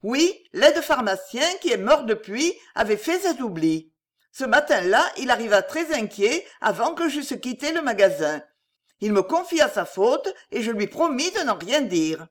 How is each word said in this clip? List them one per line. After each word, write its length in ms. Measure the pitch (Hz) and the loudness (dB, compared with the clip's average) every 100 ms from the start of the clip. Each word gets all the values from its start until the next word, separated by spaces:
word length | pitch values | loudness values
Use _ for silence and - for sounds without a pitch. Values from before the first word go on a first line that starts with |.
Oui, 440 | 196 262 339 - _ | -2 2 2 0 _
l'aide 260 | - 285 320 | 4 4 4
pharmacien, 640 | - 294 214 190 - 233 311 370 | 0 0 0 -2 -6 -2 -2 -2
qui 100 | 330 | -2
est 80 | 226 | -2
mort 260 | 196 302 | 2 2
depuis, 540 | 240 214 - 214 320 - _ | 2 -4 -4 -2 -2 -2 _
avait 220 | - 214 208 | -4 0 0
fait 220 | 208 349 | 0 -2
cet 220 | 370 262 | 0 -2
oubli. 520 | 240 165 160 160 - _ _ _ _ | -4 0 0 0 -6 _ _ _ _
Ce 120 | - | -10
matin-là, 600 | 262 240 302 254 180 214 339 - | 2 2 4 0 2 2 2 -2
il 120 | 254 | -2
arriva 320 | 233 226 202 | -2 2 2
très 320 | - 311 330 | 2 -6 -4
inquiet 520 | 302 214 - 202 311 - - | -4 -4 0 0 0 -6 -4
avant 340 | - 180 247 | -4 0 -2
que 140 | 330 330 | 0 -2
j'eusse 260 | 285 277 240 | -2 -6 -8
quitté 320 | 247 247 294 | -8 -6 -4
le 100 | 320 | -2
magasin. 600 | 294 214 196 - 156 151 - _ _ _ _ _ | -2 4 4 4 -2 -4 -8 _ _ _ _ _
Il 120 | 214 | 0
me 100 | 202 | 0
confia 460 | 190 330 359 330 262 | 2 0 0 2 2
sa 160 | - | 0
faute 500 | 170 - 208 285 - - _ | -6 0 2 2 -2 -10 _
et 120 | - | -4
je 80 | 226 | -4
lui 160 | 214 208 | -2 -4
promis 440 | - 330 254 330 | 0 -2 0 -2
de 80 | 403 | -2
n'en 180 | 294 190 | -2 -2
rien 240 | 170 277 | 0 0
dire. 440 | 254 175 160 156 165 | 2 0 0 -2 -10